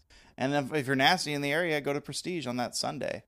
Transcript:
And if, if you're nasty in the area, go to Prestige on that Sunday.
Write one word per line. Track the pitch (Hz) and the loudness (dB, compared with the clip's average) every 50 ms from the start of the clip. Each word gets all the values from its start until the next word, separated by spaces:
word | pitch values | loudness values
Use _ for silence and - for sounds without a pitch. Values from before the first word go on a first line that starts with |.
| _ _ - - - - - - | _ _ -20 -20 -20 -14 -6 -2
And | 123 135 143 | -2 0 2
if, | 147 139 120 156 | 0 0 0 0
if | 156 127 | -2 0
you're | 127 139 | 2 2
nasty | 131 135 151 180 180 - 156 147 | 4 6 6 6 4 2 -2 -2
in | 143 | -2
the | 143 143 | 0 0
area, | 143 160 180 170 151 147 | 0 0 0 0 0 0
go | 139 143 | 0 0
to | 139 147 | -2 -2
Prestige | - - 139 - - 160 180 170 131 | -4 -6 -8 -6 -6 -4 -4 -4 -4
on | 123 123 123 | -4 -2 -2
that | 120 104 - | -2 -2 -2
Sunday. | - - 127 151 139 - - - - - | -4 -4 -4 -4 -4 -4 -4 -4 -6 -8